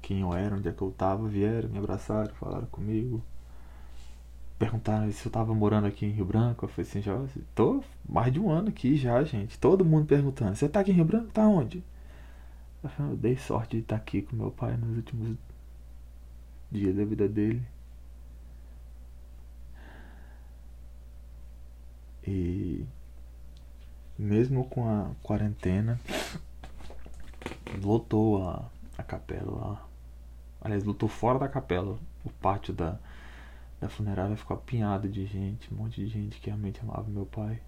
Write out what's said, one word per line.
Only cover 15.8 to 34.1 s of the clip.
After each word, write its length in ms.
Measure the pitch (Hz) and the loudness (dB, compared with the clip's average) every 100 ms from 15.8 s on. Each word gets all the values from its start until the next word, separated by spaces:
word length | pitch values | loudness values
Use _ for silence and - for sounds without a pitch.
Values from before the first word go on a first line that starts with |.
| - - - - - - - - - | -16 -16 -16 -16 -16 -16 -16 -16 -6
dias 240 | 104 98 95 | 2 4 4
da 80 | |
vida 240 | 104 104 101 | 2 4 4
dele." 340 | 107 107 117 120 - - - - - - - - - - - - - - - - - - - - - - - - - - - - - - - - - - - - - - - - - - - - - - | 4 4 2 -2 -10 -16 -16 -16 -16 -16 -16 -16 -16 -16 -16 -16 -14 -14 -14 -16 -16 -16 -14 -14 -14 -14 -16 -16 -16 -16 -16 -18 -16 -16 -16 -16 -16 -16 -16 -16 -14 -14 -14 -16 -16 -16 -16 -16 -10 -2
E 580 | 95 87 92 95 67 - - - - - - - - - - - - - - | 0 2 0 0 -2 -4 -10 -14 -14 -14 -14 -16 -16 -16 -16 -14 -14 -14 -4
mesmo 460 | 104 104 127 131 131 | 4 6 6 4 2
com 200 | - 113 | 0 2
a 240 | 107 95 - | 2 0 -6
quarentena, 760 | - 104 107 104 - 92 113 120 - - - - - - - - - - - - - - - - - 95 | -2 2 2 0 2 2 2 0 -2 -4 -4 -8 -10 -12 -12 -10 -8 -8 -10 -8 -10 -8 -10 -10 -8 -2
lotou 680 | 98 113 - 110 110 101 92 | 2 2 4 4 6 4 2
a, 220 | - 117 - - - | -2 -8 -10 -12 -8
a 60 | |
capela 480 | - - - 92 95 | -6 -8 -6 -6 -4
lá. 380 | - 113 107 - - - - - - - - | -4 -4 -6 -10 -16 -16 -16 -16 -16 -16 -8
Aliás, 240 | - 104 | 0 0
lotou 240 | 104 101 110 | 0 0 0
fora 300 | - 113 131 | 2 4 4
da 100 | 139 | 2
capela. 500 | 131 - 90 98 95 - - | -2 0 0 0 -4 -8 -10
O 60 | - | -10
pátio 440 | - 92 98 - | 0 2 2 -2
da, 240 | 101 82 104 - - - - - - - - | -2 -2 -2 -8 -14 -14 -16 -16 -16 -16 -8
da 80 | 104 | -6
funerária 480 | - 104 | -2 -2